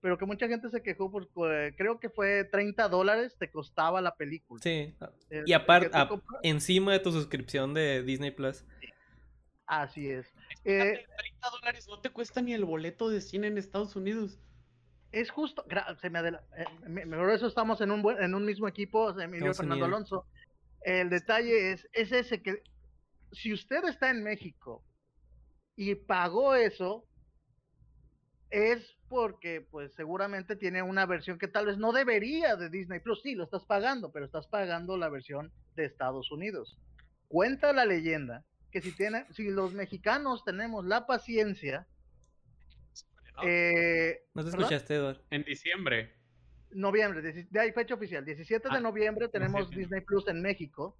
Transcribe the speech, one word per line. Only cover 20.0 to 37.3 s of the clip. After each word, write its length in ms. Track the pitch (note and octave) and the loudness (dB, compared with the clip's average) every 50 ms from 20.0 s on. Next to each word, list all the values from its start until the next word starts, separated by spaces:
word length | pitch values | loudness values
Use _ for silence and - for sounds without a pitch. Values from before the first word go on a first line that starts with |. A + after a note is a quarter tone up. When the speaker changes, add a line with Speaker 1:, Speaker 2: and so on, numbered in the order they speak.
| G#3 - | -2 -4
Speaker 1:
Alonso. 160 | G3 F#3 - - - - - _ _ _ _ - - - | -6 -6 -6 -8 -20 -20 -20 _ _ _ _ -20 -20 -8
El 260 | - - F#3 F#3 F3+ F3+ | -2 0 2 2 2 2
detalle 640 | F3+ F3 - - A3 A3+ A#3+ A#3+ A#3 A3 F#3+ F#3 | 2 0 2 2 2 2 4 4 4 4 4 2
es, 160 | F#3+ F3 - - | 0 -2 -8 -6
es 200 | - A3+ A3 G3+ | -2 -2 0 2
ese 300 | B3+ B3 A#3+ B3 A#3+ F#3+ | 2 0 2 0 -4 -4
que 200 | - G3 F#3+ G#3 - - - - - - _ - _ _ _ _ - - | -2 -4 -6 -6 -8 -16 -20 -20 -20 -20 _ -20 _ _ _ _ -20 -20
si 200 | - - - A3+ | -18 -8 -4 -4
usted 320 | G#3+ - - _ C4 D#4 - | -4 -4 -4 _ -2 0 0
está 260 | F4 A#3 - - C4 | 0 0 2 2 2
en 120 | B3+ A#3 | 2 0
México 600 | G#3 G#3 G#3+ G3+ - E3+ - _ - C3 A2+ - - _ _ _ _ _ _ _ _ _ - - - _ _ _ _ _ _ | -2 -4 -6 -6 -8 -14 -16 _ -16 -14 -14 -14 -16 _ _ _ _ _ _ _ _ _ -20 -20 -20 _ _ _ _ _ _
y 180 | - G3+ G3 G3+ | -6 -2 -2 -2
pagó 580 | G3+ - - G3+ F3+ F3 F3 E3+ A3 C4+ C#4 C4+ | -2 0 0 2 2 2 2 2 4 4 6 6
eso, 500 | B3+ A#3 G3+ - - F#3 F3+ G#3 A#3 - _ _ - - _ _ _ _ _ _ _ _ _ _ _ - _ _ - _ - _ _ _ _ _ _ _ - | 6 4 4 2 0 -4 -4 -4 -6 -10 _ _ -20 -20 _ _ _ _ _ _ _ _ _ _ _ -20 _ _ -20 _ -20 _ _ _ _ _ _ _ -4
es 460 | G#3+ G#3 G#3 A3+ A#3+ A#3 - - _ _ _ - | 0 2 4 4 2 0 -2 -16 _ _ _ -4
porque, 520 | B3+ B3+ A#3 G#3+ F3+ - - E3+ E3 D#3+ | -2 0 0 0 -2 -6 -8 -8 -8 -8
pues, 320 | E3 _ - D3+ C#3+ C#3 | -8 _ -12 -12 -12 -12
seguramente 640 | - - D#3+ D#3 F3 F#3+ G3 G3+ G3+ F#3+ F#3 F3+ G#3+ | -10 -10 -6 -6 -2 -2 -2 -2 -2 -6 -6 -6 -8
tiene 260 | G3+ G#3 F3+ F3+ F#3 | -4 -4 -2 -2 -2
una 220 | F#3 F#3 F#3+ G3 F#3+ | -2 0 2 0 2
versión 340 | F3+ F#3 E3+ - - F3+ E3+ | 2 0 -2 -2 -6 -6 -6
que 100 | - F#3 | -6 -2
tal 180 | - G#3+ G#3+ | 0 0 0
vez 100 | G#3 G3+ | 0 0
no 160 | G3 G#3+ A3+ | 2 0 2
debería 640 | A#3 C4 C4+ B3 A3+ G#3 G#3 A#3+ D4 D#4+ E4 C#4 A3 | 4 4 4 4 4 2 2 0 -2 2 2 2 2
de 140 | F3+ F3 E3 | 2 -2 -6
Disney 300 | D#3+ F#3+ F#3 F3 F3+ E3+ | -6 -8 -8 -6 -8 -8
Plus. 200 | - A#3 G#3+ G3+ | -2 -4 -4 -4
Sí, 140 | - C#4+ C4 | -2 -8 -6
lo 100 | G3 E3+ | -6 -6
estás 220 | - - F#3 - | -6 -6 -8 -2
pagando, 440 | _ G#3+ G3+ G3+ B3+ C#4 B3+ G3+ D#3 | _ 0 2 2 0 -2 -2 -6 -8
pero 140 | - D3+ C#3+ | -8 -10 -10
estás 220 | C3 - D#3 D3 | -8 -8 -10 -8
pagando 500 | _ - G#3 G3 F3+ E3+ E3+ F3 F3 F#3+ | _ -4 -2 -2 -2 -2 -4 -4 -4 -4
la 140 | F#3 E3+ D#3 | -2 -2 -4
versión 420 | C#3+ C3+ B2 - C#3+ C#3 D3+ D#3+ - - - _ _ | -4 -6 -10 -8 -8 -8 -8 -10 -16 -20 -20 _ _
de 80 | D#3+ D#3 | -4 -4
Estados 460 | C3+ - _ C3+ B2+ C3 C3+ - - | -4 -2 _ -4 -2 -2 -4 -6 -8
Unidos. 480 | D3+ D3 F3+ G#3+ G3+ D#3 A2 - - - - - - - - _ _ _ _ | -8 -6 -6 -6 -6 -8 -10 -10 -16 -20 -20 -20 -20 -20 -20 _ _ _ _
Cuenta 460 | _ | _